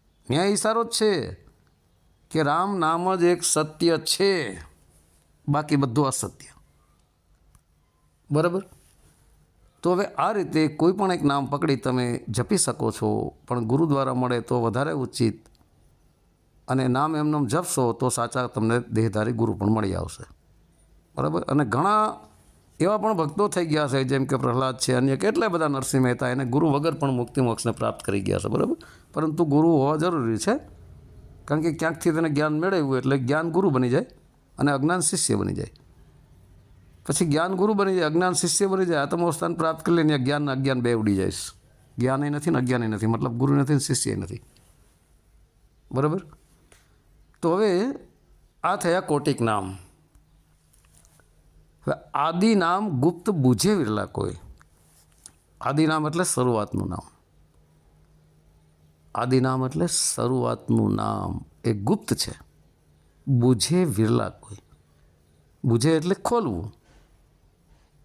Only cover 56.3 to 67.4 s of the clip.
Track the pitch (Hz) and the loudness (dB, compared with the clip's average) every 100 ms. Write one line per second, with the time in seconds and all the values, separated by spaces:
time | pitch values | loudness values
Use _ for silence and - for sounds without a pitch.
56.3 | - 123 110 104 101 95 87 - _ _ | 0 0 0 -2 -4 -4 -6 -12 _ _
57.3 | _ _ _ _ _ _ _ _ _ _ | _ _ _ _ _ _ _ _ _ _
58.3 | _ _ _ _ _ _ _ _ - 123 | _ _ _ _ _ _ _ _ -6 0
59.3 | 131 131 131 131 156 175 - - - 117 | 2 2 0 -2 -2 -2 -2 -2 -2 -2
60.3 | 131 120 113 - 113 107 101 107 104 92 | 0 -2 -2 0 2 2 0 -2 -4 -4
61.3 | 90 - _ 120 104 107 214 - - - | -8 -12 _ -4 -2 0 -2 -2 -4 -6
62.3 | - - _ _ _ _ _ _ _ - | -10 -20 _ _ _ _ _ _ _ 0
63.3 | 127 120 120 - 175 175 101 110 120 95 | 2 4 2 2 0 2 2 2 2 -2
64.3 | - - - - _ _ _ _ _ _ | -8 -20 -20 -20 _ _ _ _ _ _
65.3 | _ _ _ 131 113 143 160 170 196 - | _ _ _ 0 2 4 2 0 -2 0
66.3 | 240 170 90 107 - _ - _ _ _ | 0 -2 -4 -8 -14 _ -20 _ _ _
67.3 | _ | _